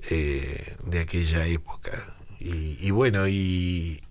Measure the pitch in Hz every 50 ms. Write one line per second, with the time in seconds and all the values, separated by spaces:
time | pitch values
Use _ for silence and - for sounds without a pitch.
0 | - - 85 78 73 73 71 69 69 69 69 - - - - - - 90 87 85
1 | 82 82 90 85 82 80 80 82 82 82 85 78 - - - - - - - -
2 | - - - - - - - - 85 87 85 80 78 78 71 - 95 98 98 117
3 | 131 123 98 98 98 98 98 98 95 92 90 90 87 90 90 85 82 85 76 -
4 | - -